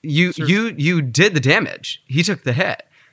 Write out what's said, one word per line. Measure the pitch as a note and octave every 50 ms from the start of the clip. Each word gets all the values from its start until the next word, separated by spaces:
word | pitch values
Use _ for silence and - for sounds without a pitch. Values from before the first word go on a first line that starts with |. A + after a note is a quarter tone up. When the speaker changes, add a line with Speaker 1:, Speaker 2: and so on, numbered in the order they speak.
Speaker 1:
you, | - D#3 C#3+ D#3+ F3+ F3+
Speaker 2:
Sure. | - E3+ D#3+ D3
Speaker 1:
you, | F#3+ G#3+ A3+ A3+ F#3
you | D3 C#3+ E3+ F3+ E3
did | C#3 B2 A2+ D3 F#3+ G#3+ F#3
the | D3
damage. | B2 C3+ E3 A3+ C#3+ - G1+ - - - - - _
He | - C3 D#3 E3+
took | G#3 F3+ -
the | - C3
hit. | A#2 D3 F#3+ F#3 - - - _ _ _ _ _